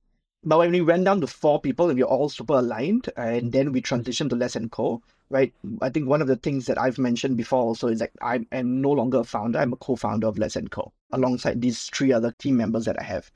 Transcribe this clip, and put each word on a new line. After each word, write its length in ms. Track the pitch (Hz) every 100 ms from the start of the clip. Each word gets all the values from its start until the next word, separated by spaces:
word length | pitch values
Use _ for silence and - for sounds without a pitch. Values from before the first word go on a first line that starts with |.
| _ _ _ _
But 160 | 160 156
when 120 | 170
we 100 | 180
went 240 | 160 170 185
down 160 | 202
to 60 | 139
four 320 | - 156 151
people 300 | 143 123 175
and 80 | 127
we're 80 | 123
all 240 | 127 147
super 260 | - 120 139
aligned, 540 | 123 110 143 226 - -
and 340 | 117 120 120
then 200 | 127 139
we 100 | 127
transitioned 480 | - 123 117 117 147
to 60 | 120
Less 200 | 123 -
and 160 | 113
Co, 300 | - 123 233 _ _ -
right? 240 | 135 131 _ - 117
I 80 | 127
think 180 | 160 131
one 140 | 147
of 60 | 139
the 80 | 127
things 320 | - 139 123
that 100 | 127
I've 200 | 127 123
mentioned 400 | 127 120 139 123
before 240 | 113 131
also 260 | 117 113 123
is 120 | 113
that 120 | 113 -
I 240 | 120 123 113
am 300 | 131 123 127
no 100 | 139
longer 280 | 143 123 127
a 40 |
founder. 360 | 117 113 110 127
I'm 140 | 139
a 40 | 123
co-founder 500 | - 123 107 107 110
of 100 | 107
Less 180 | 107 -
and 140 | 104
Co, 240 | - - _ -
alongside 500 | 127 127 127 - 120
these 260 | 123 113 -
three 240 | - 135
other 180 | 120 117 -
team 200 | 139 131
members 280 | 107 113 110
that 140 | -
I 40 |
have. 280 | - 95 -